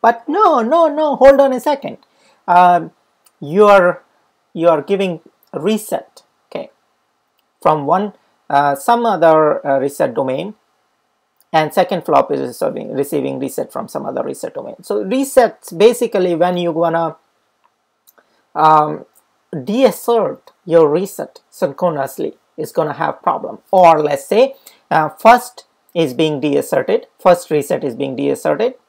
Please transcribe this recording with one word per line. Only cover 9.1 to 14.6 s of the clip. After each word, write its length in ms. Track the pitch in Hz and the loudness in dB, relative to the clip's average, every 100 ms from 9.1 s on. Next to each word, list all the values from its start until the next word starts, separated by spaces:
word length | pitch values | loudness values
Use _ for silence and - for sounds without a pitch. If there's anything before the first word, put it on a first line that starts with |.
| 190 165 156 151 - 147 | 2 4 4 2 0 -2
uh, 140 | 139 | -2
reset 340 | 139 139 147 | -2 -4 -4
domain, 400 | 120 131 131 185 214 _ _ _ _ _ _ _ _ _ | -2 -4 -6 -8 -14 _ _ _ _ _ _ _ _ _
and 220 | 160 156 | -2 -2
second 300 | 170 180 185 | 0 -2 -2
flop 260 | - 147 - | 0 0 0
is 100 | 143 | -4
receiving, 520 | 135 120 - - - | -6 -6 -6 -6 -10
receiving 480 | - 139 151 135 135 | -6 -4 -4 -4 -6
reset 320 | 135 - 147 | -8 -8 -10
from 160 | - - | -10 -10
some 180 | - 139 | -10 -8
other 160 | 131 | -6
reset 320 | - - - | -8 -8 -12
domain. 260 | - | -12